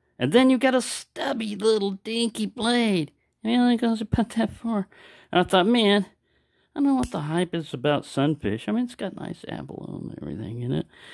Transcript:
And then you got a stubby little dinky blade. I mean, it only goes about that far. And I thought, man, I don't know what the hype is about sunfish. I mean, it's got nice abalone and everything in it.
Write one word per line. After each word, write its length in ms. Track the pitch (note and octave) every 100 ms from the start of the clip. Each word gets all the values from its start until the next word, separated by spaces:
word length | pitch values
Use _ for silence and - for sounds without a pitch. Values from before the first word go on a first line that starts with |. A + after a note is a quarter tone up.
| _ -
And 140 | B2+
then 160 | A3+ C4
you 80 | B3+
got 180 | B3+
a 60 | B3+
stubby 760 | - - - - C#4 A#3 A3
little 380 | G3+ A3 G#3+ G3
dinky 540 | F#3+ - A3+ A#3 A3 G3+
blade. 680 | - A3+ A#3+ A3+ F#3 D3 _ _ _
I 40 | A3
mean, 120 | A#3+
it 20 |
only 140 | B3 A#3
goes 240 | A#3 A3
about 300 | A3 - A3+
that 220 | A3+ A3+
far. 360 | - A#3 G#3+ G3 - - - -
And 100 | F3
I 40 |
thought, 220 | F3+ F#3+ F#3
man, 400 | A#3+ G#3 G3+ F#3 _ _ _ _ _ _
I 60 | -
don't 40 |
know 100 | C#4
what 160 | C4+ A#3+
the 100 | F3+
hype 340 | D3 E3 F3
is 200 | E3+ D#3
about 320 | C3 D3 C#3+ -
sunfish. 600 | - C#3+ D3+ G#2+ G#2+ -
I 60 |
mean, 120 | A3
it's 100 | B3
got 200 | - F#3+
nice 300 | - - - -
abalone 640 | - - - - - -
and 80 | -
everything 400 | D2 D#2+ G2+ A#2
in 100 | B2
it. 140 | D3 - - -